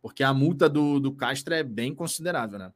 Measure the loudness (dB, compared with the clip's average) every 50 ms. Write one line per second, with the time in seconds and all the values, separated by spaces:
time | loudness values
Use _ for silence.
0 | _ -16 -4 2 2 2 4 4 4 2 4 4 4 4 4 4 2 2 2 2
1 | 0 0 -2 -2 -2 -2 -2 -4 -4 -4 -2 -2 -2 -4 -4 -4 -4 -4 -4 -6
2 | -6 -6 -6 -4 -4 -2 -2 -2 -4 -4 -8 -10 -14 -14 -18